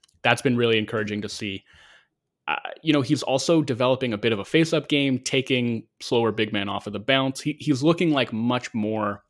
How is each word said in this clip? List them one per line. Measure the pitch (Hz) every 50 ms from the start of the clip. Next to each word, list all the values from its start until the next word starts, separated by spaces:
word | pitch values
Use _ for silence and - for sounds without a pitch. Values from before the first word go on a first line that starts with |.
| _ _ _ _ -
that's | 120 120 - -
been | 135 120
really | 120 120 117 113 110
encouraging | 107 - - 110 107 101 104 104 101
to | 101
see. | - - 113 101 95 95 _ _ _ - - - - - _ _ _ _ _ _ _ _ -
Uh, | - - - - - - - -
you | 160 147
know, | 143
he's | 131 110 151 131 -
also | - 131 135 - - 170 160 143
developing | 127 123 104 127 127 131 123 131 123 107
a | 101
bit | - 117
of | 113 98
a | 98
face-up | - - 160 160 160 165 151 139 -
game, | 147 143 139 139 131 123
taking | - - - 135 127 - 131 123 120 120 117 110 - _ _ _ -
slower | - 127 120 117 110
big | 101 113 110 104 113
men | 101 98 101
off | 98 101 -
of | 107 101
the | 101
bounce. | 110 - 135 135 131 135 135 -
He, | - 151 - -
he's | 123 151 143 123 143
looking | 165 165 170 185 160
like | 147 135 120 - 117
much | 110 117 123 123 123 - - -
more | 110 104 107 110 107 107 104 101 - _